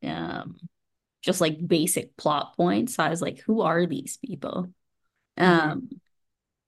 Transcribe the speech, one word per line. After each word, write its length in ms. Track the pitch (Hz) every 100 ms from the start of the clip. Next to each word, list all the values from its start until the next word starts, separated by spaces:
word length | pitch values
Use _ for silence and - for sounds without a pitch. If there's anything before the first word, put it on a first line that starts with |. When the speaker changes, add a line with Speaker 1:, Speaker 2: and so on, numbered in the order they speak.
Speaker 1:
um, 540 | - 160 165 - - 175 175 - _ _ _ _
just, 200 | - 180
like, 240 | 165 156 170
basic 480 | 170 151 - - -
plot 380 | 156 147 - -
points. 380 | 175 196 - -
So 80 |
I 60 | 156
was 120 | 170
like, 180 | - -
"Who 200 | - 220
are 240 | 175 165 175
these 320 | - - -
people?" 560 | - 175 - - 180 - _ _ _ _ _ - 180
Speaker 2:
Mm-hmm. 260 | 170 151
Speaker 1:
Um, 180 | 156 - - _ _ _ _ _ _